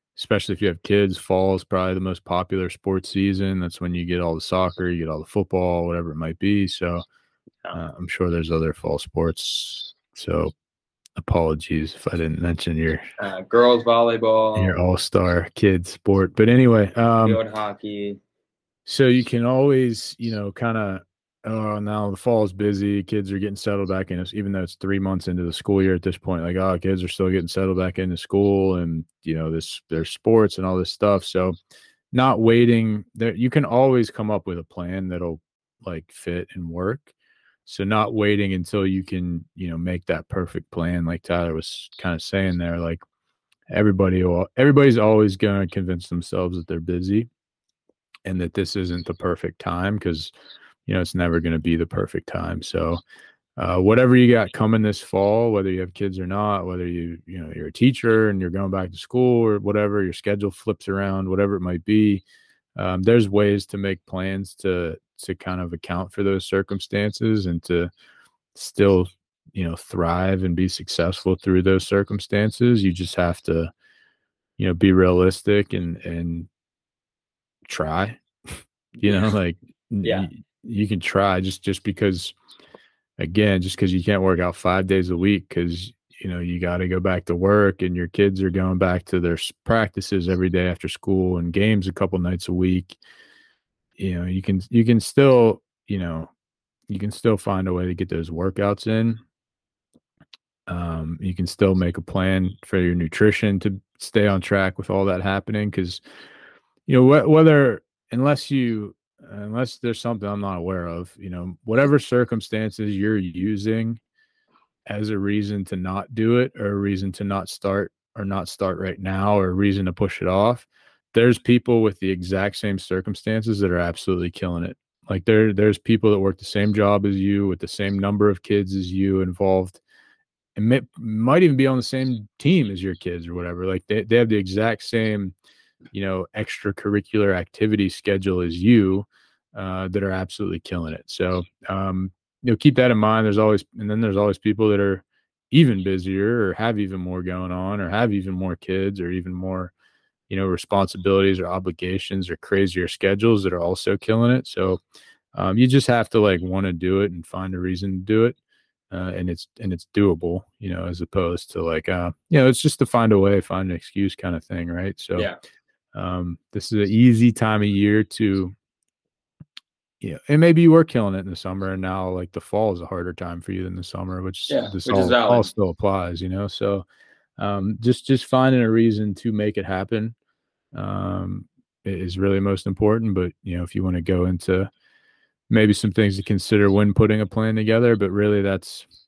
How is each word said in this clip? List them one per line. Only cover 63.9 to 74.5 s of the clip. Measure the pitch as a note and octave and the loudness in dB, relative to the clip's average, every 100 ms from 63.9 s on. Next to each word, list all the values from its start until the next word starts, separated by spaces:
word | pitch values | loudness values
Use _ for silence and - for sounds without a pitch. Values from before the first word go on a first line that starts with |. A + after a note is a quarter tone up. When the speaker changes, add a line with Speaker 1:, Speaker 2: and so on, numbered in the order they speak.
| F#2+ _ | -6 _
Speaker 1:
plans | F#2 F#2+ F#2+ F#2+ - | -6 -6 -6 -8 -6
to, | G2 F2+ E2 - _ - | -2 -2 -4 -8 _ -14
to | - F2+ | -10 -10
kind | - F2+ | -6 -6
of | F2 | -6
account | E2 - F2+ F#2 | -8 -8 -8 -6
for | - | -4
those | G2 F#2+ - | -2 -2 -2
circumstances | F#2+ F#2+ G2 - G2+ G#2 - A2+ A2 F#2 | -2 -2 -6 -6 -4 -4 -2 -2 0 -2
and | E2 | -4
to | - F2 F2 - _ _ _ _ _ - | -2 -2 -2 -8 _ _ _ _ _ -18
still, | - - G2+ F#2+ F2+ _ _ _ _ | -6 2 4 4 2 _ _ _ _
you | - F2 | -8 -6
know, | E2+ | -6
thrive | - F2+ E2+ F2 F#2+ F#2+ | -8 -4 -2 0 0 0
and | F#2 E2+ | -2 0
be | F#2 | -2
successful | - E2 - E2+ - F#2+ F2+ | -4 -6 -2 -2 -2 -2 0
through | G2 F#2 | 2 4
those | F#2+ F#2+ - | 4 2 2
circumstances. | G2 G2+ G2+ - G2+ G#2+ - A#2+ A#2 | 0 0 -4 -2 0 0 2 2 4
You | G2 | 2
just | F2 E2+ - | 0 -4 -2
have | F2 E2 | -2 -2
to, | - E2 E2 - _ _ _ _ _ _ _ | -2 -2 -2 -8 _ _ _ _ _ _ _